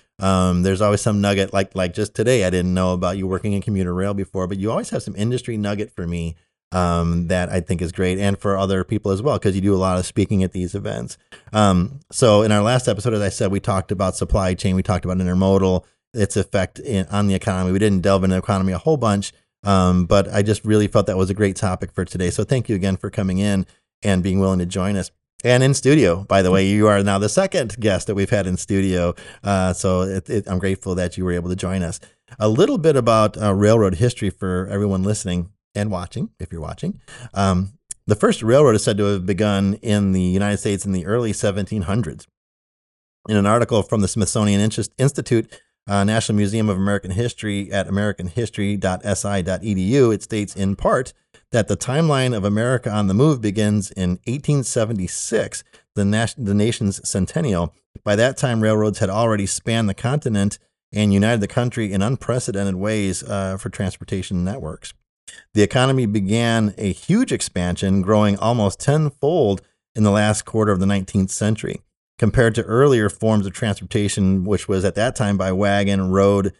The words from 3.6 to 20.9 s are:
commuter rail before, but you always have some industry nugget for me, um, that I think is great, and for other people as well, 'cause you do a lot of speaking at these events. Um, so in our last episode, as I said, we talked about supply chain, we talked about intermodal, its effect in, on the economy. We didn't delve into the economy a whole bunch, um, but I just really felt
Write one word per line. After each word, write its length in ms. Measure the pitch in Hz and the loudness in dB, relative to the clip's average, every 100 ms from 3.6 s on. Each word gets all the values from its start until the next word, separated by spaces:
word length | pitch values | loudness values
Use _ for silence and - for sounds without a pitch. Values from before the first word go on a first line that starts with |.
commuter 320 | 110 98 90 | -2 -2 -2
rail 220 | 90 101 | -2 -4
before, 320 | 101 95 95 90 | -4 -6 -6 -4
but 120 | 98 | -4
you 120 | 104 | -4
always 180 | 147 143 | -4 -4
have 120 | 151 | -8
some 120 | - | -8
industry 440 | 92 113 123 - 110 | -4 -2 -2 -4 -4
nugget 340 | 104 104 104 | -4 -4 -6
for 120 | - 85 | -8 -6
me, 300 | 85 82 - _ _ _ | -4 -6 -8 _ _ _
um, 560 | 92 87 85 85 85 85 | 0 0 2 0 0 0
that 220 | 92 90 | -2 0
I 100 | 92 | -4
think 220 | - 85 | -2 -4
is 100 | 87 | -4
great, 260 | - 92 95 | -2 -2 0
and 200 | 101 98 | 0 0
for 180 | 101 95 | -2 0
other 260 | 98 95 | 0 0
people 280 | - 107 101 | -2 -2 -2
as 100 | 95 | 0
well, 180 | 139 104 | 0 0
'cause 160 | 101 | 0
you 60 | 95 | 0
do 140 | 101 | 2
a 20 | 95 | 2
lot 220 | 92 92 | 2 0
of 80 | - | -2
speaking 360 | - 95 98 | -2 0 2
at 100 | 92 | 0
these 220 | 92 90 | -2 -6
events. 440 | 101 104 58 60 - _ - - | -6 -8 -8 -10 -14 _ -20 -4
Um, 480 | 107 104 90 98 139 - | 4 4 4 0 -6 -12
so 300 | - 120 104 | 2 4 6
in 100 | 110 | 4
our 120 | 104 | 2
last 260 | 107 127 - | 2 2 0
episode, 240 | 101 120 | -2 -2
as 80 | 107 | 0
I 80 | 98 | -2
said, 240 | - 101 | -2 -2
we 80 | 98 | -2
talked 320 | - 95 - | -2 -2 -2
about 240 | 98 95 - | -2 -2 -2
supply 380 | 92 104 92 | -2 0 0
chain, 200 | 92 98 | -2 0
we 80 | 92 | 0
talked 220 | - 90 | 0 -2
about 140 | 90 92 | -2 -2
intermodal, 680 | 90 92 95 98 95 90 - _ _ | 0 2 4 4 4 0 -2 _ _
its 200 | 113 98 | -4 0
effect 440 | 104 - 101 90 - | 0 -2 -2 -2 -6
in, 280 | - 95 90 | -4 -4 -2
on 180 | 101 101 | 0 0
the 80 | |
economy. 380 | 95 101 92 92 | 0 -2 -2 0
We 60 | 95 | 2
didn't 220 | 107 95 | 2 2
delve 240 | 98 95 | 2 2
into 100 | 92 | 2
the 40 | 92 | 0
economy 340 | - 98 95 | 0 -2 -2
a 60 | 90 | -2
whole 180 | 160 151 | -2 0
bunch, 380 | 117 101 - - _ _ | 0 0 -4 -14 _ _
um, 420 | 101 95 90 90 85 | 0 4 4 2 4
but 260 | 101 95 | 2 2
I 80 | 104 | 0
just 240 | 101 101 | 0 -2
really 220 | 107 107 | 2 2
felt 200 | 104 | 4